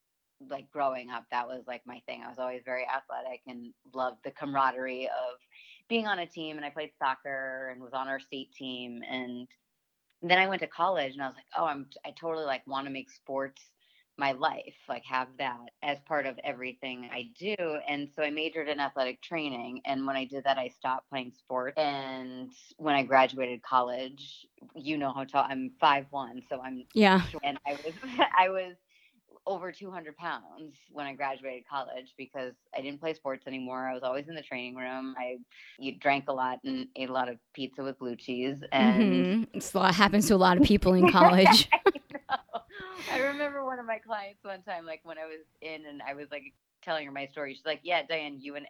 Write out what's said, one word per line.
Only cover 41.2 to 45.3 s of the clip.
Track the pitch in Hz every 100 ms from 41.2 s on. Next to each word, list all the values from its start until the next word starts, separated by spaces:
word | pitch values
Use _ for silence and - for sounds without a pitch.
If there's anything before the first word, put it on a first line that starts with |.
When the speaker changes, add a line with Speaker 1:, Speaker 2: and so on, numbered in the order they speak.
| 330 180 190 - -
Speaker 1:
I | - 392 285 _ 285 -
know. | 262 - - - 403 381 381 -
I | 262
remember | 277 285 294 277 262
one | 254
of | 233
my | 220
clients | 220 214 196 202
one | 202 190
time, | 196 175 165
like, | 160
when | 170 156
I |
was | 160